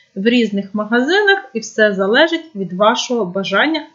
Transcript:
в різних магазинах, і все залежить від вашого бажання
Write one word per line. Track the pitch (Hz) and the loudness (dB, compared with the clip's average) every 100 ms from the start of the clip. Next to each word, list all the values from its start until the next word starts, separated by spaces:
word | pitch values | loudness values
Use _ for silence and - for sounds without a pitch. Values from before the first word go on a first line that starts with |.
| _ - | _ -2
в | 208 | 0
різних | 247 220 196 190 208 | 2 0 -2 -6 -8
магазинах, | 214 240 262 381 415 392 - | -2 0 2 2 2 0 0
і | 226 | -10
все | 226 - 214 | -8 0 2
залежить | 196 196 247 320 320 - 202 | 2 0 2 2 0 -8 -10
від | 185 | -8
вашого | 180 208 247 - 240 185 | 0 2 2 -2 -2 -2
бажання | 185 175 196 277 320 311 | -4 -2 0 0 -2 -6